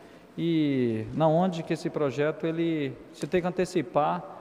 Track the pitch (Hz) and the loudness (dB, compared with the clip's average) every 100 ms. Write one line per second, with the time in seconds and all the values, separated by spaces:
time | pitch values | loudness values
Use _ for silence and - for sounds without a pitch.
0 | - - - - 165 160 147 135 120 110 | -18 -20 -16 -4 0 2 2 4 2 0
1 | 110 131 160 165 185 165 160 165 165 151 | -2 2 4 4 2 0 -4 -4 -2 -2
2 | 147 123 151 151 160 160 170 160 139 127 | -2 0 -2 0 -2 0 0 0 -2 -6
3 | - - 147 185 175 175 180 180 - 147 | -14 -8 -2 0 0 -2 0 0 0 2
4 | 156 175 - - | 2 0 -6 -16